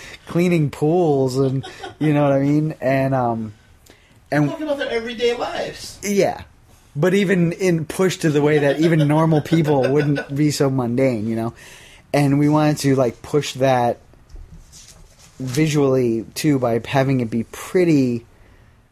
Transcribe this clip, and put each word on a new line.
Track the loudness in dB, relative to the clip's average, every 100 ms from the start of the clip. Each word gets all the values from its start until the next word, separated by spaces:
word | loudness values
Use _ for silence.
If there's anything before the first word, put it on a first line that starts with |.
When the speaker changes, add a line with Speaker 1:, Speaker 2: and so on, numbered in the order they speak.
| -20 -20 -6
Speaker 1:
cleaning | -2 0 0 0
pools | -2 0 2 2 2 0 0
and, | 0 -2 -8 -14 -14 -4
you | 0
know | 2
what | 2
I | 2
mean? | 2 0 0 -4
And, | -2 0 0
um, | 0 -2 -4 -8 -12 _ -20 -20 -20 _ _ -4
and | -2 0
Speaker 2:
Talking | -2 -6
about | -4
their | -4
everyday | -6 -6 -2 -2 -2
lives. | -6 -6 -8 -10 -16 -10
Speaker 1:
Yeah. | -2 0 0 -2 -12 _ _ -20 _ -2
But | 2
even | 2 2 2 0
in, | 0 0 0
pushed | -2 -2 -2 0
to | 0
the | 2
way | 2 2
that | 2 2
even | 2 4 2
normal | 2 2 2
people | 2 0 2 2 2
wouldn't | 2 0 -2 -4
be | -2 -2
so | 0 0
mundane, | 0 -2 0 0 0 -4
you | -4
know? | -6 -8 -20 -20 -20 -20 -4
And | 0 2 2
we | 2
wanted | 2 2 0
to, | 0 2
like, | 0 -4
push | -4 -4 -2
that | -2 2 2 0 -2 -10 -20 -20 -20 -20 -20 -20 -20 -20 -20 -20 _ -20 -12
visually, | -6 0 0 2 2 2 0 -2 -6
too, | -4 0 2
by | 0 -2 0
having | 0 2 0
it | -2
be | -4
pretty, | -6 -10 -4 0 2 2 2 -2 -10 _ -20 -20 -20 _ _